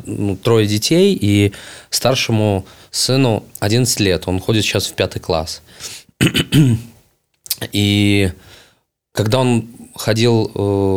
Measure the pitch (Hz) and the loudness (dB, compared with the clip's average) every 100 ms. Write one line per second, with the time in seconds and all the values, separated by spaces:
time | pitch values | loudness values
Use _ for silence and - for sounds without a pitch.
0 | - 107 104 92 - 113 104 107 - 165 | -8 -6 -4 -2 0 2 2 0 0 2
1 | 196 190 101 101 101 - - - - - | 2 2 2 2 2 -2 -14 -20 -10 -2
2 | 120 131 - 110 107 95 - - - - | 0 0 0 0 0 0 -4 -16 -12 -6
3 | - 131 127 107 - - 101 117 120 - | -2 0 2 0 -4 -6 -2 0 0 0
4 | 98 85 - 92 - 110 - 104 - - | 0 0 -2 -4 -2 -2 0 -2 -4 -2
5 | 95 - - 82 82 - - - - - | -4 -4 -4 -4 -4 -10 -18 -18 -18 -18
6 | - - - 170 - 143 135 117 - - | -16 -2 -2 0 0 4 4 2 -4 -20
7 | _ _ _ _ - - 113 104 104 104 | _ _ _ _ -12 -10 -6 -2 2 2
8 | 101 101 95 - - - - _ _ _ | 2 2 0 -4 -14 -20 -20 _ _ _
9 | _ - 107 127 127 117 113 - - - | _ -4 0 2 2 0 -2 -12 -20 -8
10 | - 110 120 117 101 - 101 98 98 | -2 2 2 2 0 -2 -2 0 0